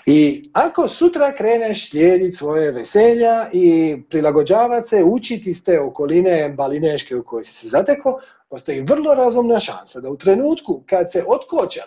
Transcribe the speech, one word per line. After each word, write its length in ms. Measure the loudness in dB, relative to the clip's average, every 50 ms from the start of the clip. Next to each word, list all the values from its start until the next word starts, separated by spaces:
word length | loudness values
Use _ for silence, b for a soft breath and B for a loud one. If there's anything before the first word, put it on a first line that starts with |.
| B
I 440 | 2 4 4 4 2 0 -4 -10 -6 -2
ako 340 | -2 -2 0 0 -2 -2
sutra 480 | -2 -2 2 0 2 2 2 0 0 0
kreneš 540 | -2 0 0 0 0 0 -4 -6 -6 -8 -6
slijedit 460 | 0 2 4 4 4 4 0 -2 -4
svoje 340 | -6 -6 -4 -2 -2 -2 -2
veselja 800 | -4 -6 -6 0 2 4 4 4 4 4 2 2 2 0 -2 -2 0
i 440 | 2 4 4 4 4 2 0 -2 -6 -8 -6
prilagođavat 800 | -4 0 0 2 2 2 2 2 2 2 2 2 0 -2 -2
se, 160 | 0 2 2 4
učit 440 | 4 2 0 -4 -6 -8 -8 -6
iz 160 | -8 -8 -6 -2
te 160 | 0 0 0
okoline 680 | 0 -2 -6 -6 -4 0 2 2 2 2 2 0 -2 -2
balineške 680 | -4 -4 -4 -4 -4 -2 -2 -2 -2 -4 -6 -6 -8
u 80 | -8 -8
kojoj 200 | -8 -10 -10 -10
si 100 | -12 -18
se 140 | -18 -10
zateko, 520 | -2 -2 0 2 0 0 0 0 -4 -4 B B B B B B B
postoji 320 | -18 -14 -10 -8 -8 -6
vrlo 320 | 0 0 0 0 2 0 2
razumna 460 | 2 2 2 2 0 0 0 0 0
šansa 400 | -2 -4 -10 -12 -16 -18 -16 -14
da 80 | -12 -12
u 80 | -8
trenutku 680 | -2 2 2 2 2 2 -2 -2 -4 -4 -8 -8 -6 -4 -2
kad 220 | -2 -2 -2 -2
se 120 | -4 -4 -2
otkoče 540 | -2 -2 -2 -4 -6 -4 -4 -4 -4 -6 -10 -8